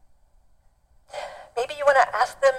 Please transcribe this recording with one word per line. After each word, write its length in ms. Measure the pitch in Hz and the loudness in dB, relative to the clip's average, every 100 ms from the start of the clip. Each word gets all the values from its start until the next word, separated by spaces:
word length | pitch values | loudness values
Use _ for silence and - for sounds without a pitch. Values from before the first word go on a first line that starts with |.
| _ _ _ _ _ _ _ _ _ _ _ - - - - 233 | _ _ _ _ _ _ _ _ _ _ _ -14 -14 -16 -10 -8
Maybe 160 | 269 294 | -6 0
you 60 | 285 | 2
wanna 220 | 269 - | 4 2
ask 260 | 214 240 - | 0 -4 0
them 140 | 269 | 0